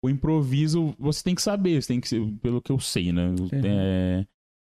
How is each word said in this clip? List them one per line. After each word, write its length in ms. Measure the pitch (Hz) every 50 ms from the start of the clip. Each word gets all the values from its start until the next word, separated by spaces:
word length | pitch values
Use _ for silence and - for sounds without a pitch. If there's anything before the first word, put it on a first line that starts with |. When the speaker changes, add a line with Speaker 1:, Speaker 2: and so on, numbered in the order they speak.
| -
Speaker 1:
o 60 | 127
improviso, 840 | 139 139 - 151 156 160 147 127 131 139 151 156 151 170 165 156 - -
você 240 | 139 143 151 - -
tem 120 | 180 180
que 80 | 170 -
saber, 380 | 208 202 208 196 185 170 143 123
você 60 | -
tem 120 | 123 123
que, 320 | 120 - - 113 113 107 104 104 -
pelo 180 | 120 120 120
que 120 | 120 - 135
eu 60 | 135
sei, 340 | - - - 117 90 87 87
né? 160 | 87 87 90
Speaker 2:
Uhum. 200 | 92 90 90 90 - 139 -
Speaker 1:
É, 640 | 95 101 98 95 95 95 92 92 90 90 92 101 - _ _ _ _ _ _ _ _ _